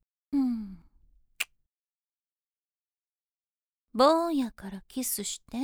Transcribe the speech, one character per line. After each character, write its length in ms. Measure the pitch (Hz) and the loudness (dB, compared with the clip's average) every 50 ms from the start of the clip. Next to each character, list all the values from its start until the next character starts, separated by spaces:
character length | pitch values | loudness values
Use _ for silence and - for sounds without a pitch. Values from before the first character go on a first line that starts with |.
| _ _ _ _ _ - | _ _ _ _ _ -4
う 60 | 285 | -2
ん。 480 | 277 262 247 240 220 208 196 190 170 - - _ - - _ _ _ _ _ _ - - _ _ _ _ _ _ _ _ _ _ _ _ _ _ _ _ _ _ _ _ _ _ _ _ _ _ _ _ _ _ _ _ _ _ _ _ _ _ _ _ _ _ _ _ _ _ _ _ _ - | 0 0 0 -2 -4 -6 -10 -14 -18 -20 -20 _ -20 -20 _ _ _ _ _ _ -12 -12 _ _ _ _ _ _ _ _ _ _ _ _ _ _ _ _ _ _ _ _ _ _ _ _ _ _ _ _ _ _ _ _ _ _ _ _ _ _ _ _ _ _ _ _ _ _ _ _ _ 2
坊 380 | 220 262 294 320 330 339 339 | 6 6 6 6 4 2 0
や 200 | 320 277 254 214 | 0 0 -2 -2
か 180 | - - 202 196 | -6 -10 -14 -12
ら 140 | 196 190 - | -12 -12 -16
キ 160 | _ - 254 247 | _ -8 -6 -6
ス 200 | - - - 202 | -4 -4 -6 -6
し 180 | - - - | -8 -8 -10
て。 160 | _ - - 240 | _ -10 -6 -4